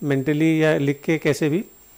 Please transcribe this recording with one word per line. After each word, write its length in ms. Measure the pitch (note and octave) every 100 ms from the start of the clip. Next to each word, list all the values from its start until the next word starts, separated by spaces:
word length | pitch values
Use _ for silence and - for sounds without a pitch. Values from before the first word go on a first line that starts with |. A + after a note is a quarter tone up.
मेंटली 600 | D3 C3+ C3+ D3 D#3+ D#3
या 160 | D#3 D#3+
लिख 240 | C#3+ C#3+
के 140 | - D#3
कैसे 300 | D#3 C#3 D#3
भी, 160 | E3+ - _ _